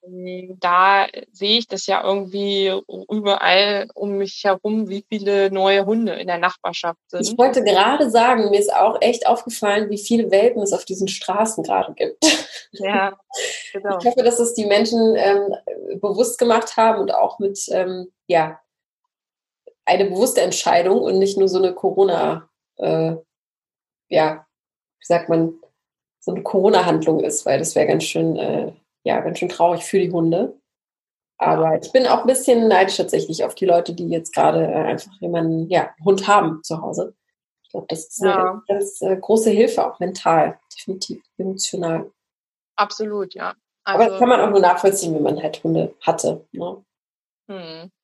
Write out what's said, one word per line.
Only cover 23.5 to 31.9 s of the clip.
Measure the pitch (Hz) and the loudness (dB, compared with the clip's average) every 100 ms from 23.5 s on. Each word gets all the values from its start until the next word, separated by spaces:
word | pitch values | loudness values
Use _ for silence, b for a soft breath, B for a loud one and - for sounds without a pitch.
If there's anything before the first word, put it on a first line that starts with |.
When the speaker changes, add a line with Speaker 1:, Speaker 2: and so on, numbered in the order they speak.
| _ _ _ _ _ _ | _ _ _ _ _ _
Speaker 2:
ja, | 170 156 - _ _ _ _ _ _ | 0 2 -2 _ _ _ _ _ _
wie | - | -2
sagt | 170 170 | -2 2
man, | 165 165 165 - _ _ _ _ _ | 0 0 -4 -20 _ _ _ _ _
so | - | -8
eine | 180 | -6
Corona-Handlung | - 240 202 196 175 160 160 156 | -2 2 4 4 4 0 0 0
ist, | - 147 - | -2 -4 -2
weil | 139 | -2
das | 160 | 0
wäre | 156 151 | 0 2
ganz | 160 | 0
schön, | - 165 165 151 | -2 -2 -2 -2
äh, | - 151 160 - _ _ | -4 -4 -6 -10 _ _
ja, | - 160 | -4 -2
ganz | 160 175 | -2 -6
schön | 180 | -6
traurig | - 170 170 | 0 0 0
für | - 196 | -2 0
die | 180 | 0
Hunde. | 175 165 165 247 - _ _ _ _ _ _ _ _ | 0 0 0 -2 -8 _ _ _ _ _ _ _ _
Aber | 170 156 160 | 0 2 2
Speaker 1:
Ja. | 156 | 0
Speaker 2:
ich | - | 2